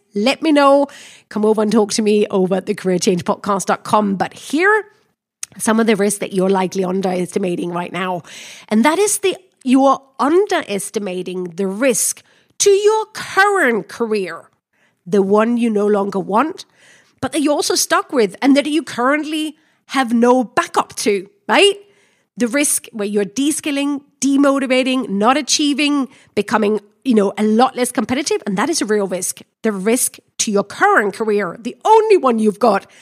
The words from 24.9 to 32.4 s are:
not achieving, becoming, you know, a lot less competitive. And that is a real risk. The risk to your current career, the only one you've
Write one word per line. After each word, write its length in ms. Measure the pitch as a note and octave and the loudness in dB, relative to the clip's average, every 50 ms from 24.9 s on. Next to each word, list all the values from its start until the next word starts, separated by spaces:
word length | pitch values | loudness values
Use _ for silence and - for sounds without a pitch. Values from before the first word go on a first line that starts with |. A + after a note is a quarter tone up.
| B3+ C4 A#3+ - | 0 -2 -2 -2
not 280 | F#3+ G3 G#3 A#3 C4+ | -2 0 2 2 2
achieving, 720 | D4+ C4+ - - - D4+ C#4+ C#4+ A#3+ D4 C#4+ D4 C#4+ B3+ - - _ _ _ - | 2 0 -2 -2 0 0 0 0 0 0 0 0 -2 -2 -4 -8 _ _ _ -6
becoming, 460 | G#3+ G3+ - A#3+ G#3+ G#3 G3+ G#3+ G#3 - _ _ _ - | -4 -4 -2 0 0 0 0 -2 -2 -6 _ _ _ -2
you 100 | C4 A3+ | 0 2
know, 200 | G#3+ G3 G3 - | 2 2 0 -2
a 60 | - G#3+ | -2 0
lot 320 | G#3+ G#3+ A3 B3+ - - | 2 4 4 2 2 0
less 160 | A#3+ B3 A#3+ | -2 -4 -4
competitive. 500 | - C4+ A3 - B3 C#4 D#4+ - G#4+ G4+ - | -2 -4 -4 -2 -2 -4 -2 -2 -4 -4 -4
And 100 | B3 F#3+ | -4 -4
that 100 | F3+ A3 | -2 -2
is 140 | - E4 - | -2 -2 -4
a 40 | D4 | -2
real 200 | G3+ G#3+ G#3 G3 | -2 0 0 0
risk. 360 | F3+ F#3 F3+ F#3 - - - - _ _ _ | -2 -4 -6 -6 -8 -10 -12 -16 _ _ _
The 100 | - A3 | -4 -4
risk 460 | G3+ F#3+ F#3 A3 A#3+ B3+ - - - - _ _ _ - | -4 -2 0 0 0 0 -2 -4 -6 -10 _ _ _ -6
to 120 | - A3+ | -4 -2
your 120 | G3 G3+ G3+ | 0 -2 -2
current 500 | - - - F4 G4+ G4+ C#4+ G#3+ G3 F#3 | -2 -2 0 2 2 4 2 2 0 -4
career, 420 | - A3+ A3 G#3 G#3 G3+ E3+ - - | -4 -4 -2 -2 -2 -2 -4 -8 -10
the 180 | G3+ B3 - _ - | -12 -12 -10 _ 2
only 320 | F#4+ A4 A4+ G#4+ A4 G4+ | 4 4 4 6 4 4
one 220 | E4 C4+ C4 A#3 | 4 4 2 0
you've 180 | A3 | 2